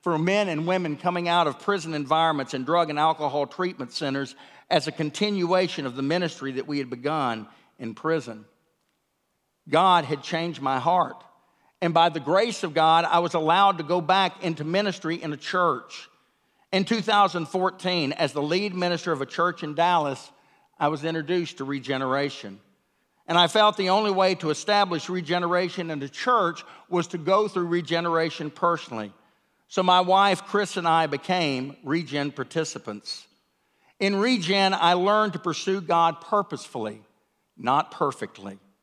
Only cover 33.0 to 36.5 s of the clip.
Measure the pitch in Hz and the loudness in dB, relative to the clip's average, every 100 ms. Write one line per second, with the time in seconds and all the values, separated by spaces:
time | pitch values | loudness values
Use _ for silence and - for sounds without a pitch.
33 | - - - _ _ _ _ _ _ _ | -12 -14 -16 _ _ _ _ _ _ _
34 | 196 196 226 247 165 196 190 185 170 180 | -2 0 2 0 0 2 2 4 2 4
35 | 185 214 214 175 180 151 - 196 165 170 | 2 2 0 -2 -6 -4 -4 -4 0 2
36 | 165 156 - 208 196 | 2 0 -2 -2 -2